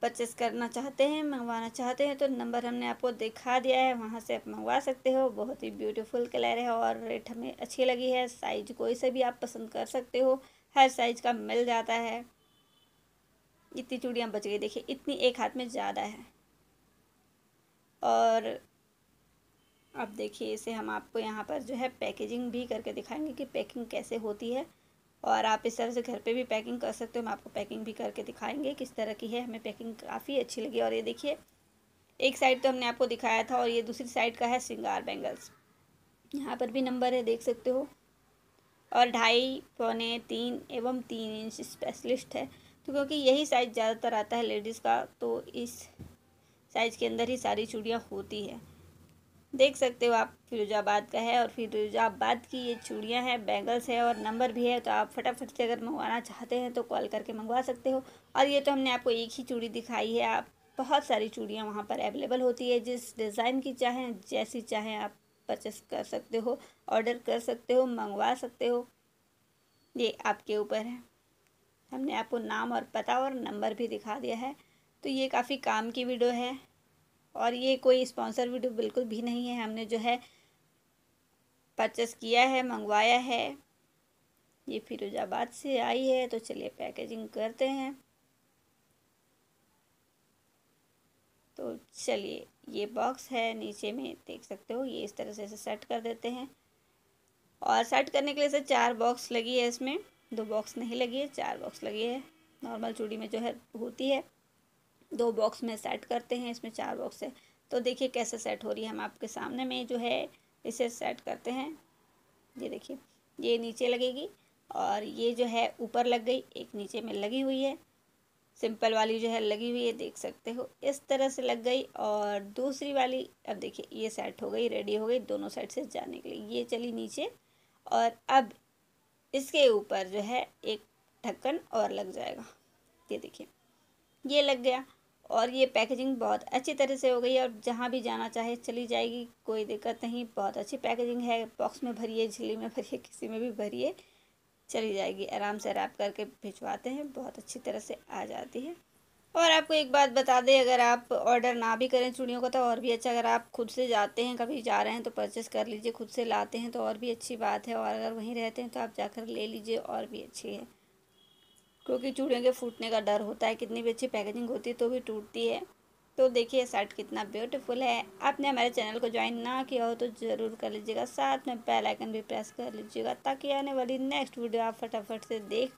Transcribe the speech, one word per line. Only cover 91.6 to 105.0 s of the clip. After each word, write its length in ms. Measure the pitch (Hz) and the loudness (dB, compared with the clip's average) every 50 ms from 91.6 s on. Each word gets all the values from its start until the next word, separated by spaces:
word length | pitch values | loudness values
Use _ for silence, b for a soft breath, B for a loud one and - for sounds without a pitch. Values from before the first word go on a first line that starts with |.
| - - - - - _ - | -8 -8 -8 -8 -12 _ -16
चलिए, 520 | - - - 233 208 196 - - - - - _ _ - - | -8 -2 -2 0 0 -2 -4 -8 -10 -10 -14 _ _ -16 -10
ये 160 | 226 202 208 214 | -6 -6 -4 -4
बॉक्स 420 | 233 220 226 247 262 - - - | -2 0 0 0 -2 -4 -8 -6
है, 220 | 254 233 226 226 226 | -2 0 0 0 -2
नीचे 380 | 220 220 208 202 - 220 208 | -4 -6 -8 -8 -6 -6 -6
में 240 | 220 269 262 - - - _ | -4 -4 -6 -8 -10 -12 _
देख 180 | - - - - | -14 -14 -14 -12
सकते 300 | - 196 185 - - 226 | -12 -14 -12 -10 -8 -6
हो, 100 | 247 269 | -4 -4
ये 180 | 254 233 240 | -4 -6 -6
इस 140 | 220 202 - | -8 -8 -8
तरह 160 | - - 214 | -8 -10 -10
से 120 | 208 214 202 | -8 -10 -10
इसे 120 | 208 214 208 | -12 -12 -10
सेट 260 | - - 214 208 - | -8 -8 -8 -6 -6
कर 160 | - 240 233 | -6 -6 -4
देते 280 | 226 233 226 - - 233 | -4 -4 -6 -6 -6 -6
हैं। 180 | 240 254 262 262 - _ _ _ _ _ _ _ _ _ _ _ _ _ _ _ _ _ _ _ _ - | -6 -6 -8 -12 -14 _ _ _ _ _ _ _ _ _ _ _ _ _ _ _ _ _ _ _ _ -4
और 200 | - - 220 226 233 | 0 2 2 2 2
सेट 240 | - - - 285 - | 2 2 2 2 2
करने 240 | - 277 277 294 277 | 0 0 0 0 0
के 60 | 294 | 2
लिए 80 | 285 285 | 2 2
इसे 120 | 302 311 | 2 2
चार 320 | 285 - 269 240 233 240 247 | 2 4 4 4 4 4 2
बॉक्स 340 | 220 233 240 247 240 - - | 2 2 2 2 0 -2 -4
लगी 260 | 240 233 226 233 254 247 | -2 -2 0 2 2 2
है, 80 | 240 240 | 2 2
इसमें 300 | 240 - 254 262 302 415 - - _ _ _ - | 0 -2 -4 -2 -4 -4 -6 -10 _ _ _ -10
दो 120 | 240 226 220 | -6 -6 -4
बॉक्स 320 | 214 214 214 214 - - 233 | -2 -2 -4 -4 -4 -8 -8
नहीं 180 | 240 226 233 | -6 -4 -2
लगी 220 | 254 247 240 240 269 | -2 -2 0 0 -2
है, 80 | 294 277 | -4 -4
चार 300 | - - - - - - | -4 -4 -4 -4 -4 -6
बॉक्स 240 | - - - - - | -8 -10 -10 -8 -8
लगी 180 | 220 208 214 | -6 -4 -2
है। 200 | 226 240 247 269 262 - _ _ _ _ _ - | -2 -2 -2 -4 -8 -12 _ _ _ _ _ -12
नॉर्मल 300 | 269 233 233 214 226 233 | -10 -8 -6 -4 -6 -6
चूड़ी 240 | 220 - 220 208 220 | -4 -4 -6 -6 -6
में 120 | 220 220 208 | -6 -8 -6
जो 100 | 220 220 | -4 -4
है 160 | 233 240 233 233 - _ - | -2 -4 -6 -6 -12 _ -10
होती 320 | 220 233 240 233 - 262 269 | -8 -8 -8 -4 -2 0 2
है, 140 | 277 277 - - _ _ _ _ _ _ _ _ _ _ _ _ _ _ | 2 2 0 -6 _ _ _ _ _ _ _ _ _ _ _ _ _ _